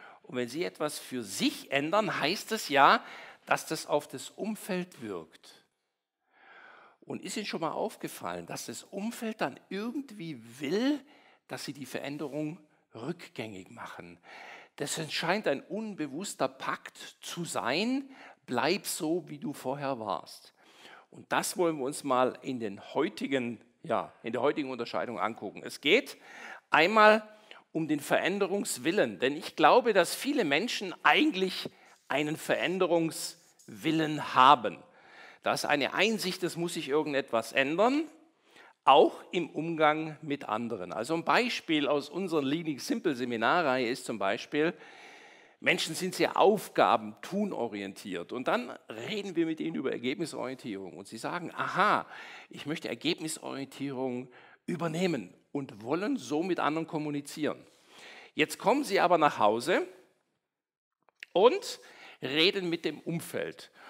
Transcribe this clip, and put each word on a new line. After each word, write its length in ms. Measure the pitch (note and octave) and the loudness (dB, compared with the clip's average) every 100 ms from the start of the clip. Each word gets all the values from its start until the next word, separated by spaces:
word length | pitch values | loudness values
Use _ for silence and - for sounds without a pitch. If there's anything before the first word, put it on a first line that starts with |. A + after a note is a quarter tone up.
| - - | -20 -20
Und 160 | - B2 | -8 -4
wenn 100 | A#2+ | -4
Sie 160 | D3 | -4
etwas 360 | F3+ - D3+ - | -6 -4 -6 -6
für 240 | - B2+ | -8 -8
sich 480 | G2+ - C#4 - - | -6 -2 -2 -2 -2
ändern, 480 | C3+ D3+ G3+ G3 - | -2 2 2 0 0
heißt 320 | D3 G#3 - | 0 0 -4
es 160 | A3 - | -6 2
ja, 340 | C3+ C#3+ - - - - - - | 8 8 8 2 -16 -18 -10 -2
dass 200 | C#3+ - | -2 0
das 220 | D#3+ - | -6 0
auf 200 | D3+ - | -2 -2
das 220 | C3 - | -10 -12
Umfeld 720 | - G3 G#3 - F3+ F3+ - | -8 -8 -6 -4 -4 -4 -10
wirkt. 640 | A2 F2+ D#2+ - - - _ _ _ _ _ _ _ _ - - - - - _ | -8 -8 -10 -18 -20 -20 _ _ _ _ _ _ _ _ -20 -20 -20 -20 -20 _
Und 200 | - C3+ | -10 -8
ist 140 | F#3 - | -6 -6
Ihnen 100 | - | -4
schon 140 | F#3 | -4
mal 120 | D#3 | -2
aufgefallen, 760 | D3+ G3+ - D#3 - F2 F2 E2+ | -2 -4 -4 -10 -8 -6 -6 -8
dass 220 | - - | -10 -10
das 160 | A#2+ | -12
Umfeld 580 | - G3 G#3+ - A3+ A3 | -12 -8 -6 -6 -6 -4
dann 180 | D3+ - - | -4 -4 -8
irgendwie 720 | F#3+ A#3 C#4+ C4+ G#3 E3 B2+ A2+ B2 | -6 -4 -6 -8 -10 -10 -10 -14 -8
will, 400 | C#3+ G3 C4 D4 - - - _ - | -2 2 2 0 -4 -20 -20 _ -12
dass 160 | B2+ - | -10 -8
Sie 80 | |
die 120 | B2 B2 | -10 -8
Veränderung 760 | - C#3 C#3+ D3 D3 D3+ F3+ - _ _ A2+ | -8 -6 -6 -6 -4 -4 -6 -14 _ _ -12
rückgängig 760 | B2+ F3 - - A2 F#2+ F#2 | -8 -8 -10 -10 -10 -10 -16
machen? 480 | A#2 - - F2 E2+ - - - - - - | -16 -14 -14 -16 -18 -20 -20 -18 -20 -16 -8
Das 340 | C#3+ - D#3 | -6 -4 -4
scheint 360 | - E3 G3+ F#3+ | -2 0 0 0
ein 140 | C#3 | -2
unbewusster 840 | - G3+ A3 F3 D3 C#3 G3+ - C3 | -4 -8 -6 -6 -8 -6 -8 -2 -4
Pakt 680 | - - E3+ - - - - | -4 -6 -6 -8 -18 -18 -16
zu 240 | - F3 | -12 -8
sein, 640 | E3 A#2 G#2+ D3+ A3+ C4 C4+ - - - - | -6 -4 0 0 0 -2 -4 -14 -20 -18 -6
"Bleib 420 | B2 C#3 G3 - | 0 2 2 -2
so, 400 | - D#3+ F3 D3+ | -4 -2 -2 -4
wie 120 | D3 | -8
du 120 | D3+ | -8
vorher 480 | C3+ C3 C#3+ C#3 B2 | -6 -6 -4 -4 -4
warst." 540 | G#2+ E2+ - - - _ _ - - - - | -2 -4 -6 -20 -20 _ _ -20 -20 -20 -20
Und 180 | - - | -18 -2
das 240 | C#3+ - F#3 | -2 0 0
wollen 200 | E3+ D#3 | 0 0
wir 60 | |
uns 220 | C3 C#3+ C#3+ | -4 -4 2
mal 340 | B2+ B2+ F#2+ | 4 4 2
in 200 | C#3+ B2+ | -6 -6
den 200 | A2 G2 - | -6 -8 -6
heutigen, 640 | C3 F3 - - C3+ A#2+ A2 - _ | -2 -2 -2 -2 -2 -2 -8 -14 _
ja, 300 | - G#2+ D#2+ - | -4 -2 -2 -8
in 80 | - | -6
der 100 | A#2+ | -2
heutigen 300 | C3+ D#3+ C3 | 0 0 -4
Unterscheidung 480 | B2 A#2 G2 G#2+ G2+ | -6 -6 -4 -4 -2
angucken. 420 | G#2 A2+ G#2 - | -4 -4 -10 -10
Es 180 | - - | -12 -2
geht 360 | D3 A3 - - - - - - - | 4 4 2 -8 -18 -18 -16 -16 2
einmal 560 | C#3+ E3+ A3 G#3+ A3 - - - - _ | 4 6 8 8 8 4 -18 -20 -20 _
um 160 | D#3+ D3+ | -4 0
den 120 | D3+ | -2
Veränderungswillen, 1200 | - A#2+ C3 G3+ F#3+ G3+ B3+ - C#3 G3+ C3 F#2 | 2 2 4 0 0 -2 -4 -4 0 2 2 2
denn 160 | C3 D3 | 0 -2
ich 200 | - - | -6 4
glaube, 380 | D3+ G#3+ B3 | 8 8 6
dass 220 | F#3+ E3+ - | 4 4 0
viele 300 | B3+ D4 E3 | 0 0 2
Menschen 500 | C#3+ A#3+ - F#3+ - | 2 0 -4 -6 2
eigentlich 640 | - E3+ D4+ F#3 F#3 - - - - - - | 6 6 6 2 0 -2 -10 -12 -20 -16 -4
einen 300 | C3+ D3+ D#3 | -2 0 -2
Veränderungswillen 2000 | - A2 C3 F#3 F3+ E3+ E3 - - - _ _ - G#2 D3+ D#3+ D3+ D3 - | 0 0 2 2 2 2 2 -4 -10 -12 _ _ -20 -6 0 2 2 -2 2
haben. 480 | C3+ C3 C#3+ G#2+ D#2+ - - - - - - | 8 10 8 4 -6 -14 -20 -20 -20 -20 -6
Da 100 | G#2 | -2
ist 120 | C3 - | 0 2
eine 280 | D3 B2 | 2 2
Einsicht, 480 | - G#3 G#3+ F3+ F3+ | 2 2 0 -2 -4
es 120 | E3+ D#3+ | -4 -4
muss 180 | E3+ | -4
sich 160 | E3+ C#3 | -4 -2
irgendetwas 600 | D3 D3+ C#3 C3+ A2+ - | 0 0 -2 0 0 0
ändern, 540 | - C3+ E3+ A#3 C#4+ D#4+ - _ _ _ - - _ - | 0 2 4 2 2 -4 -10 _ _ _ -20 -20 _ 8
auch 380 | C#3+ D#4+ - - | 8 8 4 -6
im 180 | F#3 D#3 | -4 -2
Umgang 680 | D3+ E3 D#3+ D3+ D#3 D#3+ D3 | -2 -2 4 4 4 -2 -8
mit 260 | D#3 C#3+ - | -6 -6 -2
anderen. 460 | G#2+ A#2 A2 F2 | -4 -2 -6 -6
Also 220 | D#2+ A#2+ E3 | -6 -2 -2
ein 100 | D#3+ | 2
Beispiel 600 | E3+ A#3+ - - D3+ C3+ | 2 2 -2 0 0 2
aus 220 | D3 C3 | 0 -2
unserer 340 | E3+ F#3+ D#3+ | -6 -2 0
Leading 360 | C3+ D#3+ D#3 B2+ | 0 0 -2 -4
Simple 360 | - A#3+ F3+ B2 | -4 -2 0 -2
Seminarreihe 720 | B2 A#2 A#2 E3+ D3+ B2+ A2+ | -2 0 2 4 4 2 0
ist 180 | C3 - | -2 -6
zum 140 | A2 | -2
Beispiel, 540 | F#2+ A#2+ - D3+ D#3+ - - - - - - - - _ | 0 -2 -2 0 0 -2 -12 -20 -20 -20 -20 -20 -20 _
Menschen 360 | B2+ E3+ - D#3 | 0 0 -2 -4
sind 200 | F3+ F3+ | -4 0
sehr 220 | D#3 - | 2 6
aufgaben-, 800 | F3+ G#3 - - G2+ A2+ G#2+ G#2 | 6 6 2 4 4 4 0 -12
tunorientiert. 1120 | - G3 G#3 - A#2 G2+ G2 F#2 G#2 F2 F2 | -6 -2 -2 -2 -4 -4 -8 -8 -8 -8 -6
Und 160 | A#2+ C3 | -6 -2
dann 220 | G#3 B3 - - | -2 -2 -12 -14
reden 460 | A2 A#2+ G#3 G3+ E3 | -10 -8 -6 -4 -2
wir 100 | D#3+ | 0
mit 160 | D#3+ | -2
ihnen 140 | D#3+ D#3+ | -4 -4
über 160 | C3 | -4
Ergebnisorientierung. 1080 | G#2+ B2 D3 D#3+ B2 B2 C3 B2 G2 F#2 D2+ | -2 -4 -4 -6 -6 -8 -8 -8 -8 -10 -14
Und 100 | G2+ | -14
sie 100 | A2 | -10
sagen, 340 | C#3+ E3+ E3 - | -8 -6 -8 -6
"Aha, 500 | C#3 E3+ G3+ C3+ - - - - - | -2 2 4 4 0 -12 -16 -18 -16
ich 160 | - C#3 | -12 -8
möchte 240 | E3+ - | -6 -6
Ergebnisorientierung 1400 | A#2 D3+ F3+ D#3 - C3 C3 C3+ - C#3 B2+ C3 B2 B2+ - - - - | -4 -2 -2 -4 -8 -8 -10 -10 -8 -8 -4 -4 -4 -8 -16 -20 -18 -10
übernehmen" 680 | E3+ E3+ D#3+ F#3 C#3 F2+ - _ | -6 -4 -2 -2 -2 -6 -14 _
und 280 | C#3+ C3+ G#2 | -6 -6 -8
wollen 360 | A2+ E3 G#3 C4+ | -4 -2 0 -4
so 260 | A#2 D3+ | -2 -2
mit 160 | F#3 E3+ | 0 0
anderen 280 | C#3+ D#3+ D#3+ | 0 0 -2
kommunizieren. 800 | D#3+ D3+ D3 C#3 - C3+ D#2 - _ _ - - - - | -4 -4 -6 -8 -4 -4 -4 -10 _ _ -20 -20 -20 -6
Jetzt 260 | - D#3 - | -2 0 0
kommen 240 | F#3 C#4 | 2 2
sie 160 | A3+ F#3+ | 2 4
aber 180 | F3 E3+ | 6 6
nach 220 | D3 A#2+ | 6 6
Hause 480 | G#2+ A2+ C#3 A#3+ F4+ - _ _ _ _ _ _ _ _ _ _ _ _ - | 4 4 2 0 0 -8 _ _ _ _ _ _ _ _ _ _ _ _ -2
und 480 | E3+ A#3 G4 - - - - - - | 6 6 6 -4 -12 -14 -20 -20 -8
reden 480 | C3 D3 F3+ G3+ F3+ | -2 4 4 4 0
mit 140 | E3+ | -2
dem 160 | F3 - | -4 -6
Umfeld. 720 | D#3+ E3 - G#2+ E2 - - - - | -4 -6 -4 -6 -6 -8 -18 -20 -20